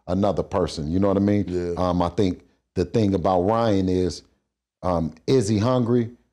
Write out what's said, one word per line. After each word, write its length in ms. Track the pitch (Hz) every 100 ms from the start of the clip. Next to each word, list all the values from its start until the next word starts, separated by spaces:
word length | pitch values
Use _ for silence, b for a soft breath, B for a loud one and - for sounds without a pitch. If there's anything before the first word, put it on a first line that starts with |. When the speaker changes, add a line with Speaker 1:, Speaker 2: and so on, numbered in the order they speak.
| b
Speaker 1:
another 360 | 92 101 85
person, 480 | 80 98 82 - 73
you 80 | 90
know 100 | 101
what 80 | 95
I 40 |
mean? 240 | 101 104 87
Speaker 2:
Yeah. 240 | 90 87 85
Speaker 1:
Um, 200 | 90 87
I 80 | 87
think 340 | - 95 92 - b b
the 100 | -
thing 300 | 85 120 104
about 280 | 95 95 90
Ryan 460 | 92 113 117 98 92
is, 340 | 92 90 - - _ _ _ _ _
um, 320 | 90 85 78 - -
is 220 | 131 104
he 100 | 107
hungry 520 | 117 127 117 123 117 - _